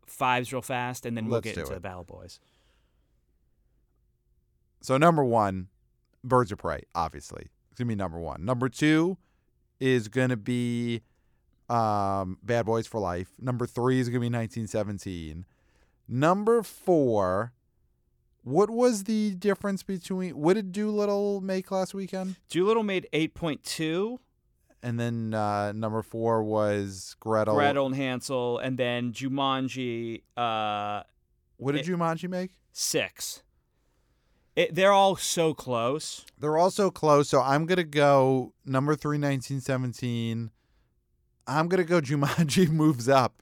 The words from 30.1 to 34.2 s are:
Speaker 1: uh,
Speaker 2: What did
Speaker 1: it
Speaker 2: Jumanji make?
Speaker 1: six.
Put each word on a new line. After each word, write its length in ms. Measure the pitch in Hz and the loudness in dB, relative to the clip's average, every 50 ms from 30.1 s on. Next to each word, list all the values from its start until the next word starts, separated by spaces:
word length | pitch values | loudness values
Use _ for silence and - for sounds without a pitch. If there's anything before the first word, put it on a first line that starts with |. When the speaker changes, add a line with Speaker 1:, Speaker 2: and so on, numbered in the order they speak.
| 113 - - _ _ | -8 -10 -14 _ _
Speaker 1:
uh, 640 | 123 120 117 110 107 107 104 104 104 104 104 104 98 - - _ _ _ _ _ _ _ _ _ | -4 -2 -2 0 -2 -2 -2 -2 -2 -4 -4 -6 -6 -10 -12 _ _ _ _ _ _ _ _ _
Speaker 2:
What 140 | - 120 139 | -6 -4 -2
did 160 | 143 139 147 | -2 -2 -2
Speaker 1:
it 40 | 180 | -2
Speaker 2:
Jumanji 380 | 180 170 170 165 165 165 180 175 | -2 0 0 -2 -2 -4 -6 -6
make? 220 | 185 180 185 185 - _ _ _ | -6 -6 -6 -8 -10 _ _ _
Speaker 1:
six. 680 | _ - - - - 143 101 92 - - - - - - _ _ _ _ _ _ _ _ _ _ _ _ _ _ _ _ | _ -6 -4 -2 -2 -2 -2 -2 -6 -10 -12 -12 -12 -14 _ _ _ _ _ _ _ _ _ _ _ _ _ _ _ _